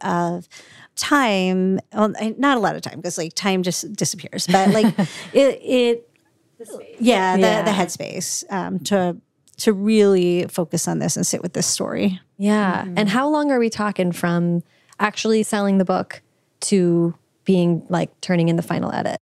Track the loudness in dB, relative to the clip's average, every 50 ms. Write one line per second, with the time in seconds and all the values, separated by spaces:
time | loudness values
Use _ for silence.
0 | -4 -2 -2 0 0 -2 -4 -6 -10 _ -20 -20 -20 -20 -20 -20 -20 -20 -10 -8
1 | -2 0 2 2 2 2 2 2 2 0 2 2 2 2 0 -2 -4 _ -2 0
2 | 0 0 0 -2 -6 -6 -4 0 0 0 2 2 0 -2 -2 -4 -8 -12 -12 -10
3 | -10 -8 -6 -6 -8 -8 -8 -4 -2 0 0 0 0 -2 -4 -4 -6 -10 -6 -4
4 | -4 -4 -4 -8 -12 -12 -8 -8 -2 2 2 4 4 4 4 4 4 2 2 0
5 | -2 -4 -4 -14 -12 0 2 4 4 4 2 0 -4 0 2 2 2 2 0 -2
6 | -4 _ _ _ _ _ _ _ _ _ _ -20 -20 -16 -16 -18 -18 -18 -8 0
7 | 2 4 4 4 4 2 4 4 4 4 4 2 0 0 0 0 0 -2 -4 -10
8 | -10 -8 -8 -8 -8 -6 -8 -8 -8 -6 -6 -6 -4 -4 -6 -6 -4 0 0 2
9 | 2 0 -2 -6 _ _ _ _ _ _ _ -2 0 0 0 2 2 2 4 6
10 | 6 6 6 4 4 2 2 0 -2 -4 -4 -4 -4 -2 -2 -4 -2 -2 -2 -2
11 | -2 -2 -2 -2 -4 -4 -4 -4 -6 -6 -4 -4 -2 -2 -2 -4 -4 -6 -4 0
12 | 0 -2 -2 -2 _ _ _ -4 0 0 2 2 2 0 0 -2 -4 -4 0 0
13 | 0 2 2 0 0 2 0 0 2 2 2 2 0 0 -2 -2 -4 -4 -2 -2
14 | -2 -2 -2 -2 -2 0 0 0 0 0 0 -2 -4 _ _ _ _ _ -6 -2
15 | -2 -2 -2 -2 0 0 2 2 2 0 -2 0 0 2 4 2 2 2 0 -2
16 | -2 -6 -10 -20 _ _ _ _ _ _ _ -10 -4 0 2 2 4 4 4 4
17 | 2 0 -2 _ _ _ _ _ 0 2 2 4 4 2 2 0 -2 -4 -2 -2
18 | -2 -4 _ -14 -4 -2 0 2 2 2 2 0 -2 -2 -4 -4 -4 -4 -4 -4
19 | -4 -4 -6 -6 _